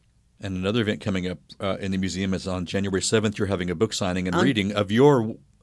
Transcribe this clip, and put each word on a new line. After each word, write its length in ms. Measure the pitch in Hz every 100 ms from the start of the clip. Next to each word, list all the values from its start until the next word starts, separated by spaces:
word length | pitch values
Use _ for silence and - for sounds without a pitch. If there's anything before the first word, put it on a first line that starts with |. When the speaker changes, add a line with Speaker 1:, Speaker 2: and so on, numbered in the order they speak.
| _ _ _ -
Speaker 1:
And 160 | 101 92
another 240 | 95 117
event 180 | 104 101
coming 280 | 110 92 90
up, 80 | 87 - -
uh, 180 | 101 95
in 120 | 98
the 80 | 95
museum 340 | 95 87 95
is 140 | 92 95
on 180 | 92 85
January 360 | 98 98 95
seventh. 340 | - 113 107 104
You're 100 | 98
having 220 | 95 90
a 60 | 82
book 180 | 110
signing 340 | - 98 92 90
and 80 | 165
Speaker 2:
On 80 |
Speaker 1:
reading 300 | 185 110 98
of 180 | 104 98
your 280 | 110 147 135
w-, 180 | 110 - _ _